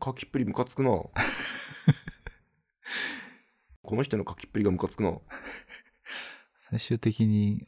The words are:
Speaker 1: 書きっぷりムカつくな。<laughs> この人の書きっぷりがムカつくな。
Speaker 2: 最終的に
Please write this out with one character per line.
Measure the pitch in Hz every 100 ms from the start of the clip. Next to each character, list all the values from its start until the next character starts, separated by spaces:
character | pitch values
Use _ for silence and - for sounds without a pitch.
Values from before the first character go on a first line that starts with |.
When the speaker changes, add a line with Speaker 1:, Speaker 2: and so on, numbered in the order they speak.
Speaker 1:
書 | 131 127
き | -
っ |
ぷ | 135
り | 107
ム | -
カ | 127
つ | -
く |
な。 | 131
<laughs> | 87 - - - - - - - - - - - - - - _ _ _ _ - - - - - - _ _ _ -
こ | - 110
の |
人 | - 107
の | -
書 |
き | - -
っ |
ぷ | 110
り | 101
が |
ム | 90
カ | 92
つ | -
く |
な。 | 95 80 - - - - - - _ _ - - - - _ _ -
Speaker 2:
最 | 113
終 | - 117
的 | 113 - 110
に | 107 104 104